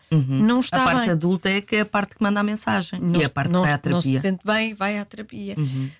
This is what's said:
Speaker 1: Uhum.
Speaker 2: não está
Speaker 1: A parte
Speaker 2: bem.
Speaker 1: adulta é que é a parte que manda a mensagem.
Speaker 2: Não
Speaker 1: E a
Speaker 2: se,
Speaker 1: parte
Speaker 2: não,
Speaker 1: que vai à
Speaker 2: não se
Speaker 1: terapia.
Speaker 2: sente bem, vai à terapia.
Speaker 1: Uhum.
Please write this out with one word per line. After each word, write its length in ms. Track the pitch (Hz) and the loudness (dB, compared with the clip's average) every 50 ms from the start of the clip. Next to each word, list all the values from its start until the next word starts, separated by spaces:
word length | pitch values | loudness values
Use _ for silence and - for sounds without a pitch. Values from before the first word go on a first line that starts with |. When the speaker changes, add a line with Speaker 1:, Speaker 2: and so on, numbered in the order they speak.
| _ _ | _ _
Speaker 1:
Uhum. 320 | 160 156 135 131 135 135 214 | 2 2 2 2 2 2 4
Speaker 2:
não 160 | 220 240 254 | 4 4 2
está 200 | 254 - - 262 | 2 0 0 2
Speaker 1:
A 40 | 262 | 2
parte 160 | 254 262 254 | 2 2 2
Speaker 2:
bem. 80 | 240 214 | 2 2
Speaker 1:
adulta 400 | 175 160 156 175 185 180 - 196 | 0 0 2 0 0 0 0 0
é 100 | 190 202 | 0 0
que 160 | 202 - - | -2 -2 0
é 60 | 214 | 0
a 40 | 214 | 0
parte 300 | 208 - 208 202 196 - | 0 -2 -2 -4 -4 -4
que 80 | - 220 | -2 0
manda 160 | 202 202 208 | 0 2 0
a 40 | 202 | 0
mensagem. 540 | 208 214 214 - - 214 202 180 - - 180 | -2 -2 -4 -4 -2 -2 -2 -2 -4 -6 -4
Speaker 2:
Não 180 | 175 175 170 170 | -2 0 2 2
Speaker 1:
E 40 | 151 | 2
a 40 | 135 | 0
Speaker 2:
se, 40 | - | 0
Speaker 1:
parte 180 | 139 139 151 | -2 -2 0
Speaker 2:
não, 80 | 170 180 185 | 2 2 2
Speaker 1:
que 40 | 156 | 2
vai 60 | 147 | 2
à 160 | 139 - 139 | 0 0 0
Speaker 2:
não 80 | 139 127 | 0 0
se 80 | 131 135 | 2 2
Speaker 1:
terapia. 140 | 131 131 | 0 2
Speaker 2:
sente 240 | 147 196 190 175 - | 0 0 -2 -2 -2
bem, 280 | 202 214 220 220 220 214 | -2 0 0 0 -2 -4
vai 240 | 202 190 202 208 208 | -4 -4 -4 -4 -4
à 40 | 202 | -6
terapia. 520 | - - 220 214 - - 220 202 196 196 156 | -10 -12 -14 -16 -14 -12 -12 -10 -8 -4 -4
Speaker 1:
Uhum. 320 | 151 135 131 131 131 135 151 | -2 -2 -2 -4 -6 -6 -8